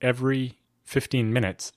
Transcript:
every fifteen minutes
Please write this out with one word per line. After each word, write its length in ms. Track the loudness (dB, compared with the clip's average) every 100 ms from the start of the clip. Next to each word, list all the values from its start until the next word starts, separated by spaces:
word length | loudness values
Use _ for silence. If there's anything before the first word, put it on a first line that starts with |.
every 580 | 0 2 0 0 -2 -8 _ _
fifteen 480 | -4 -4 0 0 2
minutes 400 | 2 0 -4 -12